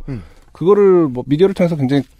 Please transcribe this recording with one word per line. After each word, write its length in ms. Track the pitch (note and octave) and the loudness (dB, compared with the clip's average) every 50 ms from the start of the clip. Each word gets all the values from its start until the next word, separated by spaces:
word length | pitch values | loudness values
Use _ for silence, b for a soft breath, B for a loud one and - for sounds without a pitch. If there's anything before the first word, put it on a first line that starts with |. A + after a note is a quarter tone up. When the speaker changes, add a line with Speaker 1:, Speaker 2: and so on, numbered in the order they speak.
| - - | -12 -12
Speaker 1:
음. 140 | C3+ G#2+ E2 B B B B B - | -12 -14 -14 B B B B B -14
Speaker 2:
그거를 560 | - D#3+ F3+ G#3 G3+ G3+ G3 F#3 F3 E3 C#3 | -4 0 2 2 4 4 4 4 4 2 0
뭐 160 | B2 B2 B2 | -2 -6 -6
미디어를 280 | B2+ D3 D3+ F#3+ G3 F#3+ | -4 0 2 2 0 2
통해서 200 | - F3+ E3+ E3+ | 0 -2 -2 -2
굉장히 280 | D3 C3+ B2 C#3 C#3+ C3 - _ _ | -2 -2 -2 -2 -2 -4 -4 _ _